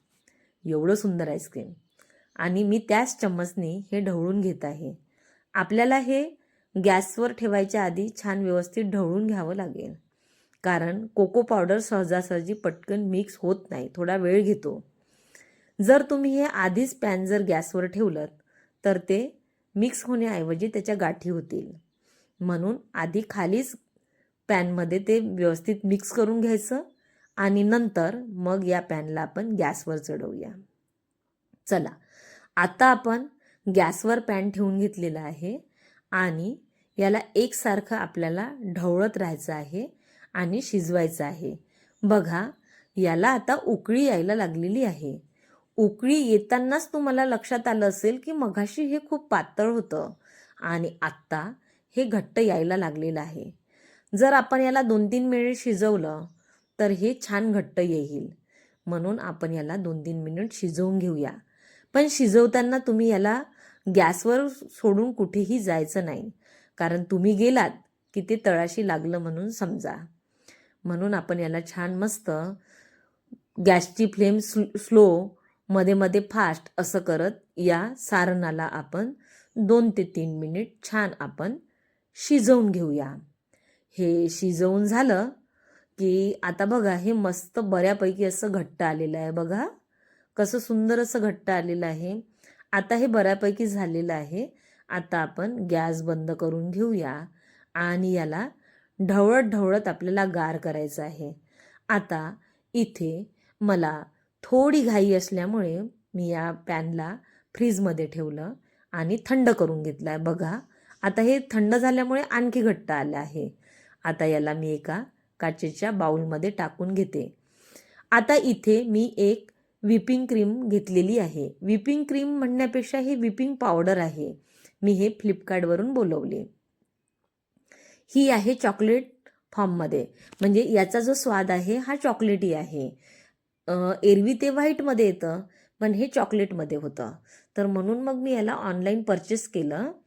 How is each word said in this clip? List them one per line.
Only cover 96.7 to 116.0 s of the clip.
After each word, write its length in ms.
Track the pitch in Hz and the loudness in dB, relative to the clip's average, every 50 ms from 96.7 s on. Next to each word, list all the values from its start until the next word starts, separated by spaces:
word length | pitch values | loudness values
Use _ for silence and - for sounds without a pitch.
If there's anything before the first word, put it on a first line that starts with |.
घेऊया 540 | 175 196 226 233 226 185 156 131 131 147 165 - _ _ _ _ _ _ _ _ - | -2 -2 -2 0 0 -2 -2 -4 -6 -8 -12 -14 _ _ _ _ _ _ _ _ -6
आणि 380 | 165 175 175 175 180 185 185 | -4 -2 -2 0 0 0 0
याला 360 | 185 175 160 151 151 175 226 294 - _ _ _ _ _ _ _ _ - | 0 0 -2 -2 -4 -6 -6 -8 -10 _ _ _ _ _ _ _ _ -4
ढवळत 420 | 196 185 196 202 202 208 240 262 | 0 2 4 6 6 6 6 4
ढवळत 460 | 254 208 208 208 202 185 196 214 208 196 | 4 2 0 0 2 2 2 2 0 -2
आपल्याला 360 | 165 - 175 180 190 202 196 | -4 -4 -4 -2 0 0 0
गार 320 | 190 170 175 160 160 170 | 0 0 -2 -2 -2 -4
करायचं 460 | 160 - 165 151 151 151 147 - - | -4 -6 -6 -4 -4 -6 -6 -6 -8
आहे. 300 | 151 156 156 151 151 143 160 - _ _ _ _ _ _ _ _ _ - | -10 -10 -10 -12 -12 -12 -14 -16 _ _ _ _ _ _ _ _ _ -2
आता 460 | 220 202 202 - 170 160 156 160 - - _ _ _ _ _ _ - | -2 -2 -2 -2 -6 -6 -6 -8 -12 -16 _ _ _ _ _ _ -2
इथे 600 | 240 226 226 - - 170 160 160 170 214 - _ _ _ _ _ - | -2 -2 -2 -4 -6 -6 -6 -6 -8 -10 -14 _ _ _ _ _ -2
मला 420 | 208 202 196 175 160 151 156 151 - - _ _ _ _ _ _ | 0 2 2 2 2 0 -2 -6 -10 -16 _ _ _ _ _ _
थोडी 380 | - - 247 254 269 294 302 302 | -2 2 4 4 6 6 4 4
घाई 300 | 247 233 214 208 196 202 | 4 4 4 4 6 6
असल्यामुळे 680 | 190 185 185 - 196 180 175 196 220 226 190 165 165 180 214 240 - _ _ _ - | 4 2 0 -2 -4 -4 -2 -2 -2 -2 -2 -2 -4 -6 -8 -10 -12 _ _ _ -6
मी 140 | 180 175 170 | -4 -4 -2
या 240 | 170 160 165 170 | -2 -2 -4 -4
पॅनला 640 | 165 165 - - 170 160 160 165 165 165 156 165 202 254 - _ _ _ _ _ - | -6 -8 -8 -6 -6 -4 -4 -4 -4 -6 -6 -8 -10 -12 -16 _ _ _ _ _ -4
फ्रीजमध्ये 520 | - 240 240 202 185 196 185 160 160 160 | 0 0 2 2 2 0 0 -2 -2 -4
ठेवलं 460 | 147 156 165 156 151 147 151 156 196 262 - _ _ _ _ _ _ | -6 -6 -6 -6 -6 -8 -8 -10 -10 -12 -14 _ _ _ _ _ _
आणि 240 | - 170 160 165 208 226 - | -6 -4 -2 -2 -2 -2 -2
थंड 240 | - 262 262 254 240 | 0 2 4 6 6
करून 320 | 220 - 175 160 160 156 | 4 4 2 0 0 -2
घेतलं 280 | 151 156 143 139 156 156 | -6 -8 -8 -8 -6 -6
आहे. 80 | 156 156 | -4 -4
बघा, 400 | 160 165 175 175 170 160 190 240 - _ _ _ _ - - _ | -2 -2 -2 -2 -2 -4 -6 -8 -10 _ _ _ _ -20 -8 _
आता 200 | - 202 202 226 | -4 -2 0 2
हे 160 | 226 240 262 277 269 - | 4 4 4 2 0 -2
थंड 240 | 220 220 208 208 240 | 0 2 2 4 4
झाल्यामुळे 480 | 247 247 254 254 254 254 254 262 277 294 - | 4 4 2 2 2 0 0 0 -2 -2 -2
आणखी 320 | - 240 247 247 220 254 | -2 0 0 0 2 2
घट्ट 280 | 214 220 190 - - - | 2 2 2 0 -2 -4
आलं 260 | 156 143 139 147 147 | -2 -2 -2 -4 -4
आहे. 340 | 143 147 147 147 156 143 147 - _ _ _ _ _ _ _ _ _ - | -6 -8 -8 -8 -8 -8 -8 -10 _ _ _ _ _ _ _ _ _ -6
आता 200 | 165 160 160 160 | -4 -2 0 0
याला 280 | 156 156 151 151 151 | 2 2 2 0 0
मी 180 | 151 160 156 156 | -2 -2 -4 -4
एका 320 | 156 147 151 - 156 202 262 - _ _ _ _ _ - | -4 -4 -4 -6 -6 -6 -8 -10 _ _ _ _ _ -6
काचेच्या 500 | 170 160 165 - - 156 151 - 202 220 | -4 -4 -4 -4 -6 -8 -6 -4 -4 -2
बाउलमध्ये 600 | 214 190 | -2 0